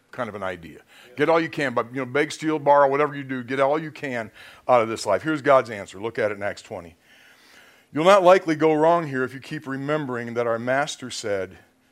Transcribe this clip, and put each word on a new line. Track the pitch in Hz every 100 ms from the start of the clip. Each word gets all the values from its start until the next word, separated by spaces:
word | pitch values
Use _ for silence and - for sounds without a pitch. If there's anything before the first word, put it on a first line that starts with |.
| _
kind | - 117
of | 101
an |
idea? | 95 90 82 - _ - - -
Get | 151
all | 165
you | 160
can, | - 139
but, | 120 117
you | 131
know, | 123
beg, | 135 151
steal, | - 156 156
borrow, | 143 143 139
whatever | 139 147 143
you |
do, | 135 131
get | 120 135
all | 135 156
you | 156
can | - 143 123 107 - - - -
out | 123
of | 113
this | 107 113
life. | 95
Here's | 156 156
God's | 135 131 117
answer. | 104 92 95
Look | 113 127
at | 107
it | 101
in |
Acts | 101 90
twenty. | - 101 85 85 _ _ _ _ _ - - _ _
"You'll | 139 170
not | 202
likely | 180 185 165 156
go | 160
wrong | 151 160 170 156
here | 131
if | 123
you | 131
keep | - 156 131
remembering | 135 139 156 139 120 120 117
that | 117
our | 117
master | 120 135 151 - 127
said, | - 110 98 95 - _ _ _